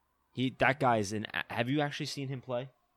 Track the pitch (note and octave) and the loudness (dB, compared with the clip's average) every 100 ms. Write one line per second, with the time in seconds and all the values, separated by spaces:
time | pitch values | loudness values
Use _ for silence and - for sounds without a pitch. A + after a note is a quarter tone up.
0 | _ _ _ - B2+ A#2 B2+ C3+ C3+ A#2 | _ _ _ -2 -2 2 2 4 4 4
1 | G2 G#2+ G#2+ - - G#2+ A#2+ D3 C#3+ C#3+ | 2 -2 -4 -4 -4 -2 0 0 0 -2
2 | C#3+ - C3+ C3+ B2 B2 C3+ - _ | -6 -6 -6 -6 -4 -4 -6 -12 _